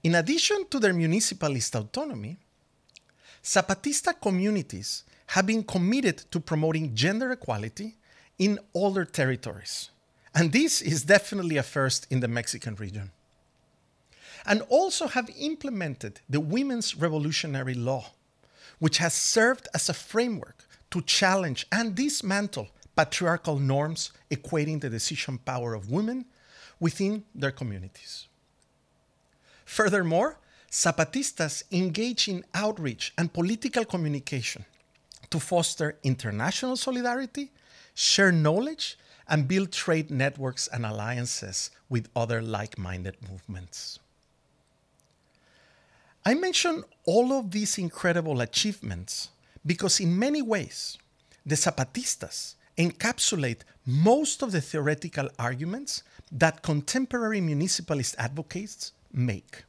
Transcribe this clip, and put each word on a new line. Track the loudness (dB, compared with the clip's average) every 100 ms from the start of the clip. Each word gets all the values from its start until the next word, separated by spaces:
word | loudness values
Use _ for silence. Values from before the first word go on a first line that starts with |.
In | 4
addition | 4 4 2 2 0 0
to | 2
their | 4
municipalist | 4 4 2 0 0 -2 0 -2 -4
autonomy, | -4 -6 -6 -6 -10 -12 _ _ _ _ _ -20 _ _ -20 -12
Zapatista | 0 0 2 -2 0 0 0 0
communities | 0 2 2 0 -2 -8 -8 -8 -10 _ -2
have | 0
been | 2 0
committed | 0 0 2 4 2 0 -4
to | -6
promoting | -2 0 0 0 -2
gender | 0 0 2 -2
equality | -4 -4 -4 -4 -10 -12 -14 _ -20 _ 0
in | 2 2 -4
all | 0 2
their | 2
territories. | -2 0 0 0 -6 -10 -10 -10 -12 _ _ _ _
And | 2 4
this | 4 4 2
is | 0 -2
definitely | 6 6 6 -4 0 0
a |
first | 0 0 0 0 -2
in | -2
the | 0
Mexican | -2 -4 -6 -8
region. | -8 -8 -8 -12 _ _ _ _ _ _ _ _ _ _ _ -20 -14
And | 0 0
also | 6 4 4 0 0
have | -2 -4 -6
implemented | -6 -4 -6 -4 -4 -4 -10 -12 -2
the | -2
Women's | 0 0 0 -2 -2 0
Revolutionary | 0 0 0 -2 -2 -4 -4
Law, | -2 -2 -2 -6 _ _ _ _ _ -20 0
which | 2 2
has | 0
served | 0 2 6 4 4 -4
as | -4 -2
a |
framework | -4 -2 0 0 -2 -8 -18 _ -20 _
to | -4
challenge | 0 4 4 4 0 -4 -2
and | 0 0
dismantle | 0 0 0 0 0 -2 -6 -10 -14 -4 0
patriarchal | 2 2 0 0 0 0
norms | 2 2 0 -4 -8 -12 _
equating | -6 -2 0 0 -2
the | -4
decision | -4 -4 -4 -6 -6
power | -6 -4 -4
of | -6 -2
women | 0 0 -4 -10 _ _ -20 -20 -2
within | -2 2 -2 -2 -8
their | -4 -4
communities. | -2 -6 -6 -10 -14 -16 -16 -18 _ _ _ _ _ _ _ _ _ _ _ _ _ -6
Furthermore, | 2 4 4 4 4 2 -2 _ _ _
Zapatistas | 2 2 4 0 0 -4 -2 -4 -4 -2
engage | 0 0 0 -2 0 0
in | -2 -4
outreach | -2 -2 -2 -4 -4 -6 -2
and | -2
political | 0 0 0 -2 -2
communication | 0 -2 -2 -2 -4 -6 -6 -8 -16 _ _ _ _ -20 -6
to | -4
foster | 2 2 2 0 -4 0
international | 0 0 -2 -2 -2 -2 -2 -2
solidarity, | -2 0 -2 -2 -4 -8 -10 _ _ -20 -16
share | -2 2 6 6
knowledge, | 6 4 4 0 -4 -8 -8 _ -20 0
and | 0 4
build | 2 2
trade | -2 0 0 2
networks | 0 0 -2 -6 -4 -4
and | -4 -4
alliances | -4 -4 -4 -4 -4 -4 -6 -6 _ _
with | -2 -2 -2
other | 0 -2
like-minded | -2 -4 -6 -6 -6 -6 -8 -10 -14
movements. | -16 -12 -12 -12 -12 -12 -14 _ _ _ _ _ _ _ _ _ _ _ _ _ _ _ _ _ _ _ _ _ _
I | 0
mention | 2 2 2 2 -2 -6 _
all | 4 4 4
of | 2 0
these | -2 -2 -2
incredible | -4 0 2 2 0 0
achievements | 0 0 0 -2 -6 -8 -6 -8 -8 _ _ -10
because | -4 0 2 2
in | 4 4
many | 2 2
ways, | 0 -2 -2 -8 -10 -12 _ _ _ _
the | -2
Zapatistas | 2 2 0 -4 -2 -4 -4 -6 -10 -12 -14 _ 0
encapsulate | 0 2 -2 0 0 2 -2 -4 -10 -10
most | 0 4 6 6 4 -2
of | 0
the | 0
theoretical | -2 -2 0 0 -2 -4 -4 -2
arguments | -4 -2 -6 -6 -6 -8 -8 -20 -12
that | 2 2 2
contemporary | 0 0 0 -2 -2 -2 0 0
municipalist | 0 0 0 -2 -2 -2 -2 -2
advocates | -4 -6 -8 -10 -10 -12 -14 _ _
make. | -2 -2 -2 _ -20